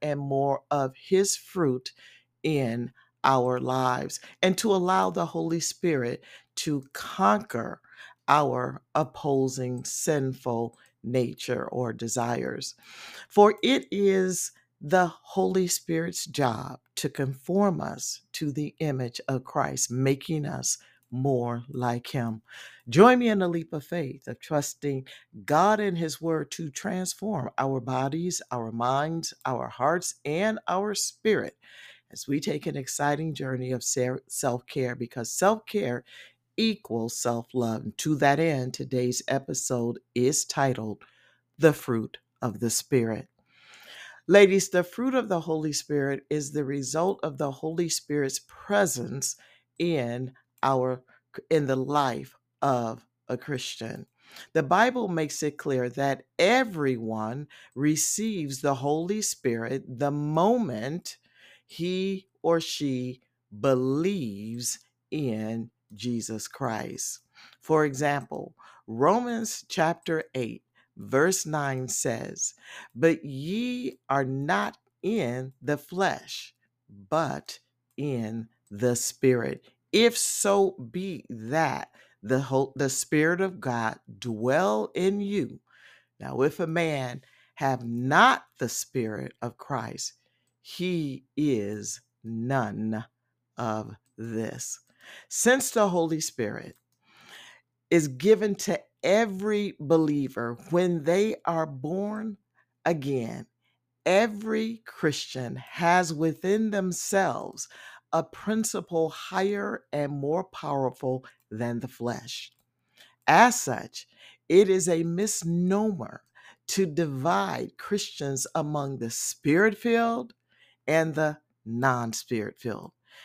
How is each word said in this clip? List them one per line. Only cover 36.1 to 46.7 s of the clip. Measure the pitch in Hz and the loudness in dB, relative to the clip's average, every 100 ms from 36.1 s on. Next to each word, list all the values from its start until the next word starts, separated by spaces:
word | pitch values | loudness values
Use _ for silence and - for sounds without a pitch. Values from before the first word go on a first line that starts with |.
| - - _ _ - | -20 -20 _ _ 0
equals | 226 208 - 117 113 - | 0 0 -4 -4 -4 -2
self-love. | 120 117 117 127 117 110 | -2 -2 -2 -2 0 -2
And | - - | -6 -4
to | 151 147 | -2 2
that | 143 143 | 4 4
end, | 165 139 127 | 2 0 -2
today's | - 131 127 123 123 - | -6 -4 0 0 -2 -2
episode | 135 131 147 - 123 117 120 - | -2 -2 -6 -2 0 0 -4 -6
is | 120 123 156 - | 2 2 2 -2
titled, | - 139 120 110 101 - _ _ _ _ - | 0 0 0 -4 -8 -14 _ _ _ _ 4
"The | 156 | 6
Fruit | 143 - 113 110 - _ _ | 6 0 -2 -2 -10 _ _
of | 127 104 | -4 -2
the | 117 | -2
Spirit." | - - 135 113 110 - _ _ _ - - - - - - - | -2 2 2 2 -2 -8 _ _ _ -20 -20 -20 -20 -20 -12 8
Ladies, | 202 196 196 180 | 10 10 8 4
the | 180 175 | 2 0
fruit | - 254 262 | -2 0 2
of | 226 | 2
the | 175 | -2
Holy | 160 160 156 | 0 -2 -2
Spirit | 143 - 147 139 139 - | -4 -2 0 0 -2 -4
is | 151 139 | -4 -2
the | 147 | -4
result | 135 | -2